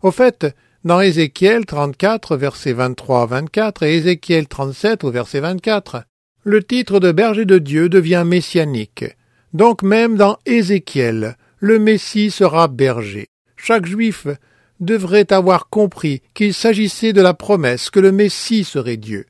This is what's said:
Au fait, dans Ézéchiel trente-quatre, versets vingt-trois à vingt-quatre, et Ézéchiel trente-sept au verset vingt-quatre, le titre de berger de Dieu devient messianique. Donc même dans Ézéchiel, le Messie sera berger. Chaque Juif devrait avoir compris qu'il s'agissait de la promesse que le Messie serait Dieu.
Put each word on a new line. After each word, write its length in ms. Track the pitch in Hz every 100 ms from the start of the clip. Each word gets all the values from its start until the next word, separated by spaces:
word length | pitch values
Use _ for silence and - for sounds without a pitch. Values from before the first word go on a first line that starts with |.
Au 80 | 190
fait, 360 | - 254 - 151 - _ _
dans 180 | 170 175
Ézéchiel 680 | 196 160 156 - 185 233 208
trente-quatre, 680 | 147 143 135 190 220 - 147
versets 360 | 139 - 143
vingt-trois 500 | 120 127 123 - 123
à 40 | 117
vingt-quatre, 560 | 127 156 - 214 202
et 140 | 151 160
Ézéchiel 520 | 165 175 - 170 151
trente-sept 560 | - 135 131 214 220
au 60 | 143
verset 300 | 120 117 143
vingt-quatre, 640 | 151 185 - 214 - 123 - _ _ _
le 180 | 208 208
titre 380 | 196 247 247 196
de 120 | 180
berger 320 | 165 226 214
de 140 | 214 190
Dieu 300 | 143 151 170
devient 360 | 190 160 175
messianique. 800 | 170 180 - 180 151 127 107 - - _ _ _ _
Donc 300 | 160 226 220
même 340 | 190 220 233 220
dans 220 | 202 214 -
Ézéchiel, 920 | 233 185 196 - 139 120 113 110 120 _ _
le 200 | 202 220
Messie 520 | 214 214 - 208 208
sera 380 | - 185 160 165
berger. 600 | 123 135 117 104 101 104 _ _ _
Chaque 300 | - 226 170
Juif 400 | 202 226 190 143 143 _ _ _ _
devrait 520 | 180 220 185 202 196
avoir 360 | 190 185 180 -
compris 540 | 214 208 - 160 135 _
qu'il 200 | - 208
s'agissait 580 | 185 226 214 214 - 226
de 100 | 202
la 120 | 185
promesse 560 | 175 - 208 135 123 -
que 100 | 202
le 120 | 190
Messie 520 | 196 208 - - 226
serait 320 | 180 151 120 113
Dieu. 300 | 107 104 -